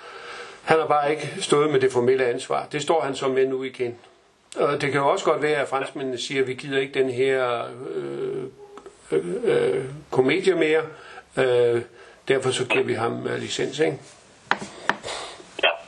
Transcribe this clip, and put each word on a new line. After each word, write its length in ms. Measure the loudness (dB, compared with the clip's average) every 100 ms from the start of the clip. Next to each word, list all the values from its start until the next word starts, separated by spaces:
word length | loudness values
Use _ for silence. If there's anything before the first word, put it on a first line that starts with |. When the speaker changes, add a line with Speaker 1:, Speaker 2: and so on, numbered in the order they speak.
| -18 -16 -14 -14 -16 -12
Speaker 1:
Han 160 | 2 4
har 80 | 4
bare 240 | 2 2
ikke 160 | 0 -4 -6
stået 300 | 2 4 4
med 80 | 4
det 120 | 4
formelle 340 | 4 4 4 2
ansvar. 420 | 0 -2 -4 -2
Det 100 | -6
står 200 | 0 0
han 140 | 0 -2
så 120 | 0
med 200 | 2 2
nu 160 | 0
igen. 360 | -6 -4 -6 -6 -20 _ _ _ _ -2
Og 260 | 0 0
det 100 | 0
kan 100 | 2
jo 80 | 2
også 160 | 2 2
godt 160 | 2
være, 200 | 2 0
at 60 | 0
franskmændene 500 | -2 -4 -6 -6 -6
siger, 240 | -2 0
at 60 | 0
vi 60 |
gider 260 | -4 -2 -2
ikke 200 | 0 0
den 100 | 0
her, 560 | 2 2 2 2 0 -4 -8 -8 -6
øh, 480 | -6 -6 -6 -6 -8 -14 -20 -20 -20 -20 -2
øh, 240 | -2 0 -2
øh, 420 | 2 2 2 0 -4 -10 -2
komedie 440 | 2 4 4 2 4
mere. 280 | 2 2 -2 -12 -18 -20 -8 0
Øh, 440 | 2 4 4 2 -2 -16 -20 -16 0
derfor 240 | 2 2
så 140 | 0 0
giver 180 | 0
vi 100 | 0
ham, 340 | 0 -2 -2 -4
øh, 120 | -4
licens, 400 | -6 -4 -4 0
ikke? 180 | -2 -2 -14 -20 -20 -20 -4 -4 -4 -6 -6 -6 -8 -10 -12 -16 -16 -2 0
Speaker 2:
Ja. 60 | -2